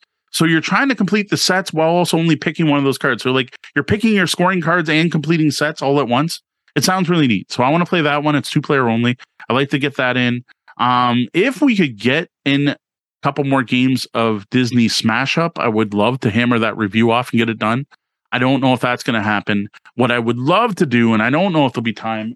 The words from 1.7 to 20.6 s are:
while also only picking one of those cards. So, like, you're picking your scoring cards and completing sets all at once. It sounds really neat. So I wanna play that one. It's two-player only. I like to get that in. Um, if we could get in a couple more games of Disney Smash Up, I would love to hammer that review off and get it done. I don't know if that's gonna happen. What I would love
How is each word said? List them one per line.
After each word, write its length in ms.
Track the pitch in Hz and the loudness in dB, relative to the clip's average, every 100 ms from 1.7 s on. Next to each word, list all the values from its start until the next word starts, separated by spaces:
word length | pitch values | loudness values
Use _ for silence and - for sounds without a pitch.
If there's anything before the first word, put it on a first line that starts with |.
while 180 | 156 160 | -2 0
also 260 | 175 170 165 | 2 0 0
only 160 | 165 151 | 0 0
picking 320 | - 156 160 | -2 -2 0
one 100 | 143 | 2
of 60 | |
those 140 | 139 127 | 0 -2
cards. 240 | 143 117 | -2 -2
So, 100 | 131 | 0
like, 220 | 131 127 - - | -2 -2 -10 -6
you're 100 | - | -4
picking 300 | 139 208 220 | -2 0 2
your 120 | 208 175 | 2 0
scoring 340 | - 180 185 | 0 0 0
cards 260 | 156 175 160 | 0 0 2
and 240 | 156 165 | 2 2
completing 380 | 165 143 170 151 | 0 0 0 2
sets 320 | 135 151 156 | 0 -4 -2
all 180 | 139 143 | 0 0
at 80 | 123 | 2
once. 320 | 120 160 - _ _ _ | 0 0 -6 _ _ _
It 100 | - | -2
sounds 240 | 160 185 170 | 0 0 0
really 200 | 175 139 | 2 2
neat. 240 | 101 - | 0 -4
So 100 | - | -2
I 60 | 123 | 0
wanna 160 | 143 175 | 2 0
play 140 | 180 | 0
that 220 | 147 147 | 0 0
one. 100 | 151 | 0
It's 160 | 147 - | 0 0
two-player 380 | 151 139 143 123 | -4 0 0 2
only. 280 | 113 120 127 - _ - | 0 0 -2 -10 _ -2
I 40 | |
like 180 | 120 139 | -2 0
to 80 | 147 | -2
get 180 | 143 139 | -2 -2
that 200 | 127 123 | 0 0
in. 280 | 123 123 - _ _ - | 0 -2 -8 _ _ -2
Um, 500 | 123 123 123 120 123 | 0 2 2 2 0
if 280 | 160 240 262 | 0 0 2
we 140 | 285 214 | 0 2
could 200 | 156 104 | 0 0
get 300 | 110 143 175 _ | -2 -2 -4 _
in 240 | 143 139 143 | -2 0 0
a 80 | - _ _ _ _ | -4 _ _ _ _
couple 220 | 143 143 | -4 -2
more 180 | 139 135 | 0 0
games 440 | 117 127 131 127 - | 0 0 2 0 -2
of 360 | 117 113 107 98 | -2 0 -2 -2
Disney 380 | 131 123 123 113 | -2 0 2 2
Smash 500 | - 113 113 135 - | 0 0 0 0 -2
Up, 200 | 165 - | -2 -2
I 80 | 120 | -2
would 260 | 107 110 | 0 -2
love 240 | 104 107 127 | 0 0 0
to 100 | 120 | -2
hammer 280 | 107 120 120 | 0 0 2
that 180 | 110 104 | 0 -2
review 340 | 107 110 113 | -2 2 2
off 180 | 117 127 | 2 0
and 80 | 117 | -2
get 100 | 117 | -2
it 100 | 110 | -2
done. 280 | 107 120 143 _ _ _ _ | -2 -2 -6 _ _ _ _
I 60 | 123 | -2
don't 200 | 127 135 | 0 2
know 120 | 131 | 0
if 60 | 127 | 0
that's 240 | 127 123 | 0 -2
gonna 180 | - 113 | -2 -2
happen. 460 | 104 104 95 104 101 - - | 0 -2 -2 -4 -4 -12 -18
What 160 | - 120 | -2 0
I 80 | 120 | 0
would 180 | 117 120 | 0 -2
love 360 | 131 185 | 0 2